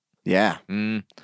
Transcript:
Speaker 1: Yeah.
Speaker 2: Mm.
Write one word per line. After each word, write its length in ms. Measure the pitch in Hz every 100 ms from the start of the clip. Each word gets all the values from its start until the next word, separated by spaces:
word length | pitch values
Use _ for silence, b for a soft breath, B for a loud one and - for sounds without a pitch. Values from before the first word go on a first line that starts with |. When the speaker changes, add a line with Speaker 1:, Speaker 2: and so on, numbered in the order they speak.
| _ _ -
Speaker 1:
Yeah. 320 | 95 104 85 -
Speaker 2:
Mm. 360 | 101 107 107 - -